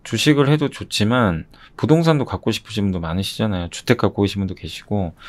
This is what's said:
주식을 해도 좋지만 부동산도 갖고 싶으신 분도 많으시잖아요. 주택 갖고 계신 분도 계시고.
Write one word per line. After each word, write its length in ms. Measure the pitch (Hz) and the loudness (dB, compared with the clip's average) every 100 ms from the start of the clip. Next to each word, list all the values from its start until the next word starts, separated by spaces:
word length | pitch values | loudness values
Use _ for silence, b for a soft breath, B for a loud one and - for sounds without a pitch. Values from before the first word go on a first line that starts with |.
주식을 460 | - 113 - 143 139 | -6 0 2 4 4
해도 200 | 151 147 | 2 0
좋지만 760 | - 98 - 107 123 107 82 - B B - | -6 -8 0 2 4 2 0 -6 B B -4
부동산도 480 | - 156 165 151 | 2 4 4 2
갖고 260 | 120 104 - | 0 -4 -4
싶으신 340 | 110 - 107 | -4 -6 -2
분도 140 | 101 92 | -2 -2
많으시잖아요. 720 | 82 87 98 - 110 95 85 | -2 -4 -4 -2 -2 -2 -4
주택 300 | - - 120 | -6 -2 0
갖고 240 | 104 - | 0 0
계신 180 | 101 101 | 0 0
분도 140 | 95 | -4
계시고. 600 | 92 - - - 104 90 - | -6 -12 -14 -6 -4 -4 -8